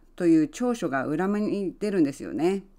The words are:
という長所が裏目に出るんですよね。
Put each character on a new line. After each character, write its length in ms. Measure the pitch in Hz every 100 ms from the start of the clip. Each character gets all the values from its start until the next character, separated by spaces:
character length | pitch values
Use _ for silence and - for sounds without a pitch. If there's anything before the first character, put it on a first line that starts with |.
| _
と 140 | - 175
い 160 | 160
う 20 | 151
長 300 | - 247 233
所 120 | 165
が 160 | 135
裏 220 | 127 156 190
目 140 | 208
に 340 | 214 202 185 -
出 100 | 208
る 100 | 196
ん 40 |
で 80 | 139
す 100 | 135
よ 100 | 90
ね。 300 | 95 170 196 -